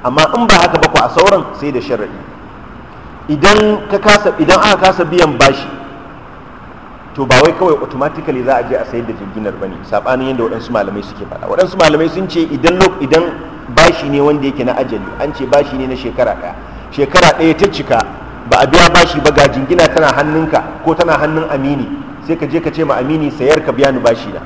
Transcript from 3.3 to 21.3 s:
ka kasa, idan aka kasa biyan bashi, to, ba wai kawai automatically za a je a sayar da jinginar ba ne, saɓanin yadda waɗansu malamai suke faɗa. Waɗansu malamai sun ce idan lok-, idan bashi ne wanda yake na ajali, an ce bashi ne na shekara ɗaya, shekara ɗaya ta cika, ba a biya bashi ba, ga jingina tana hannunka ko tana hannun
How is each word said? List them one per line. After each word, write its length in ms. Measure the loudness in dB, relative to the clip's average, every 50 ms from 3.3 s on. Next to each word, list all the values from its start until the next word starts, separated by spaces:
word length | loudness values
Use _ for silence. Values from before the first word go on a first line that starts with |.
| -2 2 4 4 6 6 4 2 2 0 -2 -4
ka 60 | -4 0
kasa, 320 | 4 4 2 4 2 0 0 2
idan 160 | 2 4 4
aka 320 | 4 4 2 2 4 4 2
kasa 160 | 2 2 -2
biyan 320 | 0 2 2 2 2 4
bashi, 320 | 4 4 4 4 0 -6 -12 -12 -14 -14 -16 -16 -18 -18 -18 -20 -20 -20 -20 -20 -20 -20 -20 -20 -20 -20 -20 -20 -20 -20 -20 -20 -20 -20 -14
to, 140 | -6 -6 0
ba 100 | 2 4 4 4
wai 80 | 4
kawai 240 | 2 2 2 2 2 0
automatically 580 | -2 -8 -4 -4 -4 -4 -4 -6 -6 -6 -4 -2 0
za 120 | 0 0
a 60 | 0 0
je 100 | -2 -4 -4
a 60 | -4
sayar 180 | -4 -6 -6 -6
da 80 | -6
jinginar 400 | -8 -10 -10 -12 -10 -6 -6 -6 -6 -6
ba 60 | -10 -10
ne, 80 | -10 -12 -8
saɓanin 480 | -4 -4 -2 0 0 -2 -2 -2 -4
yadda 120 | -2 -2 -2 -2
waɗansu 220 | -4 -6 -8 -4
malamai 300 | -2 -2 -2 -2 -4 -8 -10
suke 200 | -10 -12 -14 -12 -12
faɗa. 160 | -12 -10 -6 -4
Waɗansu 260 | 0 0 0 0 2
malamai 320 | 2 4 4 4 2 2 0
sun 200 | 0 -4 -6 -2
ce 100 | -2 -2 -2 -2
idan 300 | -2 0 0 0 2 4
lok-, 240 | 2 2 2 -2
idan 220 | -2 2 2 2 2 0 -6 -10 -14 -14 -14 -16 -14 -4 2
bashi 340 | 4 4 4 4 0 -4 -2
ne 120 | 0 2
wanda 260 | 2 2 2 2 0
yake 180 | -4 -4 -2 -4
na 80 | -2 -2 -2
ajali, 260 | -2 -4 -4 -6 -8 -10 -8 -6
an 140 | -6 -6 -6
ce 100 | -6 -2
bashi 320 | 2 2 2 2 0 -4
ne 100 | -6 -6
na 80 | -6 -6
shekara 360 | -6 -8 -8 -2 -2 -2 -2 -2 -6
ɗaya, 160 | -8 -12 -12 -12 -16 -16 -16 -16 -16 -10 -2
shekara 340 | -2 -2 2 4 4 4 4 4
ɗaya 180 | 4 2 2 4 4
ta 80 | 2 0
cika, 300 | 0 -4 -2 0 0 0 0 -2 -8 -14 -16 -16 -16 -14 -2 0
ba 120 | 4 4
a 40 | 4
biya 220 | 4 6 6 6 6 6
bashi 240 | 4 4 4 0 2
ba, 100 | 2 2
ga 160 | 4 4 4 4
jingina 360 | 2 -2 -2 0 4 4 4 4
tana 160 | 4 2 2 2 2
hannunka 480 | 2 0 0 0 0 0 0 0 -2 -2 -4 -12 -4 -2
ko 100 | -2 0
tana 240 | 2 2 2 2 0
hannun 260 | 0 0